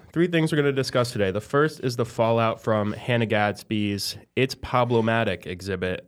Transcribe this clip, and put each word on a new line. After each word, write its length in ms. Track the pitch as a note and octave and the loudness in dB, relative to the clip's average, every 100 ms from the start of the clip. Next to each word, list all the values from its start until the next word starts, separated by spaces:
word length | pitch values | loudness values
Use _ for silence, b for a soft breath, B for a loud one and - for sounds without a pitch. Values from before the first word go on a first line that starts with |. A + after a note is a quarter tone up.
| - | -6
Three 160 | D#3+ F3 | 0 2
things 240 | E3+ D#3 | 2 2
we're 40 | D#3 | 2
gonna 140 | C#3+ | 2
discuss 400 | C3+ B2+ B2+ A#2+ | 0 0 0 0
today. 180 | G#2+ G2 | 0 0
The 100 | F#2+ | 0
first 400 | - C#3+ D#3 D3+ | 0 0 0 0
is 160 | B2+ A#2+ | -6 -4
the 80 | A#2+ | -4
fallout 560 | - A2+ A2+ A2+ A2+ | 0 2 4 2 0
from 300 | - G#2+ G#2 | 0 0 0
Hannah 320 | - - A#2+ A2 | -4 0 0 2
Gadsby's 920 | G#2+ G#2 G#2+ - A2 G#2 G2+ - - - - | 2 2 -2 -4 -2 -2 -2 -6 -10 -6 -2
It's 200 | C3 - | -2 -2
Problematic 920 | - B2 B2 A#2 A2 A2+ A2 F2+ - | -2 0 2 2 2 0 0 -4 -8
exhibit 580 | F2+ F#2+ F#2 F#2 F#2 | -10 -6 -4 -4 -4